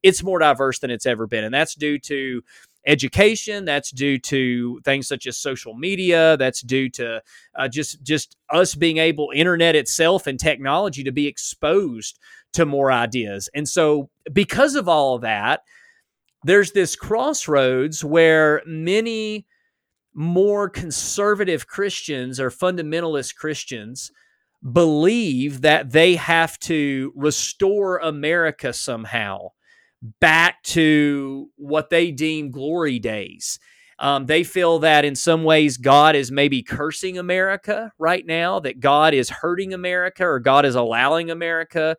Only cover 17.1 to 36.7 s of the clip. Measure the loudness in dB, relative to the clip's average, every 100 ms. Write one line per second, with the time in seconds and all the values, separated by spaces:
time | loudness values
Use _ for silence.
17.1 | -2 -2 -4 0 2 4 2 -2 -4 0
18.1 | 4 6 6 4 2 -2 -6 -2 0 -2
19.1 | -4 -6 -8 -12 _ _ _ _ _ _
20.1 | -6 -2 2 2 2 -2 -6 -8 -8 -6
21.1 | -2 0 0 0 -2 -6 -6 -6 -6 -8
22.1 | -8 -6 -4 -6 -2 -4 -2 -4 -4 -2
23.1 | -4 -6 -8 -8 -8 -10 -12 -14 -16 -16
24.1 | _ _ _ _ _ -2 2 4 4 2
25.1 | 2 0 -2 -4 0 2 2 2 4 6
26.1 | 4 2 2 2 -4 -4 -2 -2 -4 -6
27.1 | -2 -2 -2 -8 -2 0 0 -2 -2 -4
28.1 | -4 -2 0 0 -2 -8 -6 -8 -8 -6
29.1 | -6 -6 -8 -14 _ _ _ _ _ -20
30.1 | 0 4 6 4 0 -4 2 4 4 2
31.1 | -2 -6 -10 -14 _ -4 -4 0 0 0
32.1 | -2 -4 -4 -8 -8 -6 -2 -2 -2 -4
33.1 | -6 -10 -12 -12 -12 _ _ _ -4 -2
34.1 | -2 0 0 0 0 2 4 4 4 4
35.1 | 0 0 2 4 4 4 2 6 8 8
36.1 | 4 0 0 0 0 -4